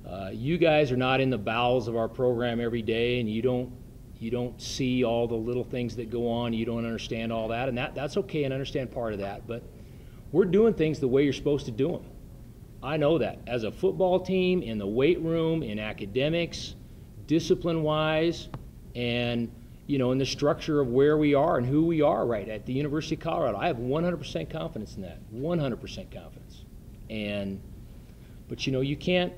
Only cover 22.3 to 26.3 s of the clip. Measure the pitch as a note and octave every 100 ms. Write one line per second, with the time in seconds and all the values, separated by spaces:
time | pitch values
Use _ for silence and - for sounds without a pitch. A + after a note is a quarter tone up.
22.3 | A2 G2+ G#2+ - C3 D3 D3+ D3 D#3+ D#3+
23.3 | E3+ C#3 G2+ E3 B2+ B2 D3 F3 E3+ B2
24.3 | E3 D#3+ D#3+ D#3+ A2+ G#2 - F2+ E2 -
25.3 | A2 D3+ E3+ C#3 G#2 G2 - A2+ - D#2+